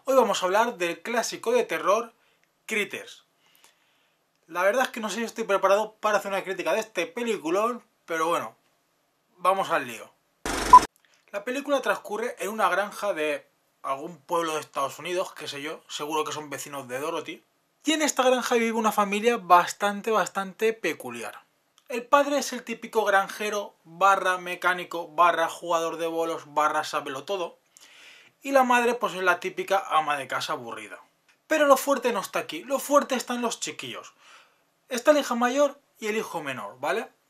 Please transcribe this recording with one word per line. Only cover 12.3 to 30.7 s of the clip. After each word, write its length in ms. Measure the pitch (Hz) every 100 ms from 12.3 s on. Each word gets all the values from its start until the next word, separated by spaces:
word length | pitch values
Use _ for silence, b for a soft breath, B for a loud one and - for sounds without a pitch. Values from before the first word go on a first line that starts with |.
| -
en 100 | 185
una 180 | 220 185
granja 460 | 180 202 - 208
de 340 | 165 151 143 - _ _ _
algún 340 | 135 135 160 165
pueblo 380 | - 170 165 156
de 40 |
Estados 400 | 139 147 135 -
Unidos, 340 | 160 180 185
qué 140 | - 151
sé 140 | 143
yo, 180 | 143 - -
seguro 380 | - 147 156 147
que 80 |
son 160 | 139 147
vecinos 400 | 135 151 143 127
de 100 | 127
Dorothy. 420 | 151 170 143 165 _ _ _ _ -
Y 80 |
en 80 | 320
esta 200 | 294 -
granja 320 | 262 254 226 240
vive 180 | 226
una 180 | 226 214
familia 460 | 208 202 208 233 233
bastante, 760 | 175 175 170 - 202 202 214
bastante 600 | 214 175 196 196 180 220
peculiar. 760 | 226 175 147 123 117 107 - _ _ _ _ -
El 160 | 247 247
padre 320 | 285 285 285
es 160 | -
el 100 | 240
típico 400 | - 226 226 220
granjero, 680 | 208 196 190 - 214 208 - _
barra 540 | 165 170 196 196 185 180
mecánico, 720 | 175 175 180 180 170 170 160
barra 420 | 151 175 160 165
jugador 480 | - 175 165 165 156
de 80 | 165
bolos, 380 | 165 165 151 143
barra 300 | 143 151 151
sábelo 400 | 139 151 143 135
todo. 340 | 135 196 165 - _ B B B B B B B
Y 80 | 269
la 120 | 269
madre, 300 | 247 247 240
pues, 220 | 240 196 175
es 80 |
la 160 | 185 175
típica 440 | 185 185 185 190 196
ama 260 | 156 151 143
de 120 | 127
casa 260 | 139 -
aburrida. 460 | 147 117